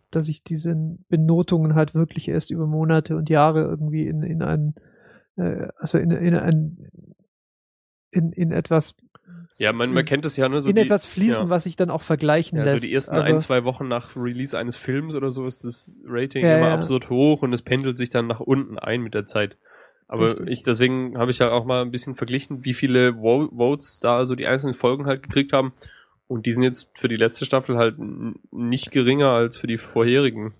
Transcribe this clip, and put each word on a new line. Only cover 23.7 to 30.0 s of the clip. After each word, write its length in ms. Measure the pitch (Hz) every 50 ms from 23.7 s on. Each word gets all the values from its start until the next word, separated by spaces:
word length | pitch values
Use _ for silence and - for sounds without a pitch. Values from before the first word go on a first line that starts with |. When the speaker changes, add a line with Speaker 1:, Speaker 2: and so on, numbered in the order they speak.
| 147 143 - - - -
Speaker 2:
da 240 | - 120 120 123 127
so 100 | 127 127
die 100 | - -
einzelnen 280 | - 131 135 143 135 120
Folgen 320 | - - 123 131 143 139
halt 180 | 139 131 135 -
gekriegt 300 | 123 - 139 139 139 147
haben. 180 | 135 131 131 - - - - - - _ _ _ _ _
Und 180 | - 127 113 110
die 80 | 123 117
sind 100 | 127 127
jetzt 340 | 127 123 - - _ -
für 120 | - - 117
die 80 | 117
letzte 260 | 110 113 113 - - 143
Staffel 320 | - 139 131 - - 123
halt 220 | 120 117 113 113 -
n-, 360 | 107 104 - - 113 113 - - _ -
nicht 400 | - 117 120 120 123 117 - -
geringer 400 | - 135 123 123 135 147 143 135
als 260 | 123 117 117 120 -
für 100 | - -
die 100 | 120 117
vorherigen. 760 | 117 - - - 117